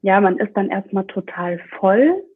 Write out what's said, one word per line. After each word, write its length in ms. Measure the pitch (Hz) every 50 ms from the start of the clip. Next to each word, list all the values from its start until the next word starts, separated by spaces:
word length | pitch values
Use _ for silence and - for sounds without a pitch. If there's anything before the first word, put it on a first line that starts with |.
ja, 180 | - 196 190 202
man 160 | 208 185 180 180
ist 160 | 214 208 -
dann 140 | 208 196 -
erstmal 360 | - 196 196 - - 196 190 196
total 520 | - 196 180 - - - 175 175 175 170 - - - -
voll 440 | - 190 196 220 262 311 359 381 - - _